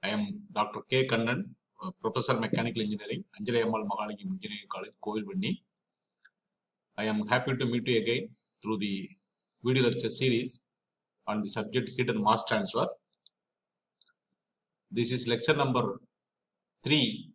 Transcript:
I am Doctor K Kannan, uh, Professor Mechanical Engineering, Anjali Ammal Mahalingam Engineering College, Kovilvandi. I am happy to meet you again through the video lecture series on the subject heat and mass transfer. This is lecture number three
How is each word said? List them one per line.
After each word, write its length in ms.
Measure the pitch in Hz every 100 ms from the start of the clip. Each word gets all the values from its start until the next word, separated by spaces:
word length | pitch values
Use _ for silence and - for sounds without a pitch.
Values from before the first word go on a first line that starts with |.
I 100 | -
am 280 | 107 104 - -
Doctor 260 | 104 104 110 -
K 160 | 131 131
Kannan, 440 | 113 113 135 202 - _ _
uh, 80 | 95 -
Professor 340 | 113 131 117 120
Mechanical 460 | 113 - 117 117
Engineering, 440 | 107 104 104 135 196 -
Anjali 240 | - 117
Ammal 240 | 110 110 104
Mahalingam 460 | 101 107 104 98
Engineering 380 | 95 104 104 -
College, 220 | 92 95 _
Kovilvandi. 560 | - 107 101 95 107 190 _ _ _ _ _ _ _ _ _ _ _ _ _ -
I 60 |
am 240 | 107 107 104
happy 300 | 127 127 127
to 80 | 127
meet 200 | 120 113
you 140 | 117
again 300 | 107 123 - - - -
through 140 | 104 110
the 320 | 101 98 92 - _ _ _ _
video 220 | 120 131
lecture 260 | 123 - 113
series 520 | - 131 117 - - _ _ _ _ _ _ -
on 140 | 107
the 80 | 98
subject 400 | - 107 123 113 -
heat 120 | 123
and 140 | 110
mass 220 | 104 113 -
transfer. 400 | 110 98 113 180 - _ - - _ _ _ _ _ _ _ - _ _ _ _ _ _ _ _
This 220 | 104 117
is 160 | 127 120
lecture 260 | 120 -
number 460 | 147 135 123 110 98 _ _ _ _ _ _ _ _ -
three 460 | 151 117 - -